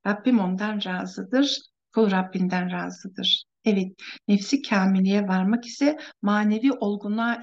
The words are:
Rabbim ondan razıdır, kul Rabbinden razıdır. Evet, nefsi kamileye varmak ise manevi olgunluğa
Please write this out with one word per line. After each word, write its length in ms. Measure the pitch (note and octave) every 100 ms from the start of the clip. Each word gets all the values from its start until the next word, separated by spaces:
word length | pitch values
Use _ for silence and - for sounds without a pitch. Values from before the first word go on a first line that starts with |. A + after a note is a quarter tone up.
| G3
Rabbim 320 | G#3 B3+ A#3
ondan 440 | F#3 F#3 G#3 G#3 F#3
razıdır, 760 | F#3 F#3 - F#3+ C4 C#4 - - _ _
kul 180 | A3+ G#3+
Rabbinden 600 | F#3+ F#3 F#3 F3+ F#3 F3+
razıdır. 720 | F3+ F3+ F#3 G3 F#3+ - - - _ A3+
Evet, 280 | G3 F#3 - - - -
nefsi 340 | G3+ - C#4
kamileye 680 | - G3+ F#3+ F#3+ F#3+ G3+ G3
varmak 380 | F#3 F#3+ A#3+ -
ise 340 | - C#4+ D4+ - -
manevi 500 | G3+ G#3 G#3+ G#3+ C4+
olgunluğa 640 | C4 G#3 G3+ G#3 G#3+ A#3 A#3